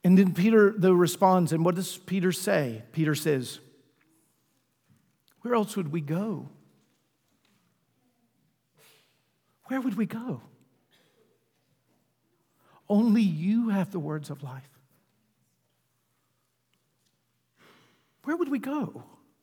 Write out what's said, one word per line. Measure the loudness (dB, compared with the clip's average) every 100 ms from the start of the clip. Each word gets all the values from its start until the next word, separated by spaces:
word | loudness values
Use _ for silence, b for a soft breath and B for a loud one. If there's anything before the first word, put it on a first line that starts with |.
And | 8 6
then | 6
Peter, | 2 4 6 4
though, | 4 4
responds, | 4 4 2 4 4 2
and | 0
what | 0
does | -2 -6 -12
Peter | -6 -2 -2
say? | -2 -2 -2 -2 -8 -10
Peter | -4 -2
says, | -2 -2 -2 -4 -14 -20 _ _ _ _ _ _ _ _ _ _ _ _ _ _ _ _ _
"Where | -2
else | -2 -2 -6
would | -6
we | -6
go? | -4 -6 -6 -8 -12 -20 _ _ _ _ _ _ _ _ _ _ _ _ _ _ _ _ _ _ _ _ _ _ b b b b b _ _ _
Where | -8 -4
would | -4
we | -4 -6
go? | -6 -10 -10 -12 _ _ _ _ _ _ _ _ _ _ _ _ _ _ _ _ _ _ _ _ b b b -2
Only | 2 4 4
you | 2 0 0 0 0
have | -2 -2
the | -6
words | -6 -8 -10
of | -14
life." | -14 -16 -20 _ _ _ _ _ _ _ _ _ _ _ _ _ _ _ _ _ _ _ _ _ _ _ _ _ _ _ _ _ b b b b b b
Where | -8
would | -4 -2
we | -4
go? | -4 -6 -6 -10 -20 _ _ _